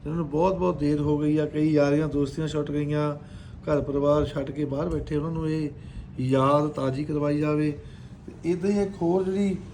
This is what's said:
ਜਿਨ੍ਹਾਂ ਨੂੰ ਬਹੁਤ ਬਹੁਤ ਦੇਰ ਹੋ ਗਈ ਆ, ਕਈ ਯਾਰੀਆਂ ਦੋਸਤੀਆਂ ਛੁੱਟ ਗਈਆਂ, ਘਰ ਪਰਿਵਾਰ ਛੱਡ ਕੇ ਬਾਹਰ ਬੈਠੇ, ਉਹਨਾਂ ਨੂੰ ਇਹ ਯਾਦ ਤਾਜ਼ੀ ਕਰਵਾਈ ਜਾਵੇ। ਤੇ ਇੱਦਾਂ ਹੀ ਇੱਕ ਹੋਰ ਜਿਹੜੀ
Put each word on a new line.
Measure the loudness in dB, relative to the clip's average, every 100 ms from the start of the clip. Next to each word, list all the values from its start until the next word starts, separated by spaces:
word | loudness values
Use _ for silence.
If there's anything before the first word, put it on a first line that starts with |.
ਜਿਨ੍ਹਾਂ | -6 -4
ਨੂੰ | -2
ਬਹੁਤ | 2 2 2
ਬਹੁਤ | 0 2
ਦੇਰ | 0 2
ਹੋ | 2 2
ਗਈ | 2 2
ਆ, | 0
ਕਈ | 2 4
ਯਾਰੀਆਂ | 4 4 4 2
ਦੋਸਤੀਆਂ | 0 0 0 -2
ਛੁੱਟ | -2 -2
ਗਈਆਂ, | -2 0 0 0 -2 -10 -16 -16 -12
ਘਰ | 0 0
ਪਰਿਵਾਰ | 2 0 4 4 2
ਛੱਡ | -2 -6
ਕੇ | -4 -4
ਬਾਹਰ | -2 -2
ਬੈਠੇ, | -2 -2 -2
ਉਹਨਾਂ | -2
ਨੂੰ | -4 -2
ਇਹ | -2 -4 -8 -14 -14 -12 -4
ਯਾਦ | 2 4 6 4 2
ਤਾਜ਼ੀ | 0 -2 -2
ਕਰਵਾਈ | -2 -2 0 0
ਜਾਵੇ। | 2 2 0 -2 -10 -16 -16 -16 -16
ਤੇ | -8 -2
ਇੱਦਾਂ | 0 2
ਹੀ | 2
ਇੱਕ | 0 0
ਹੋਰ | 0 2
ਜਿਹੜੀ | 2 2 0 0 -6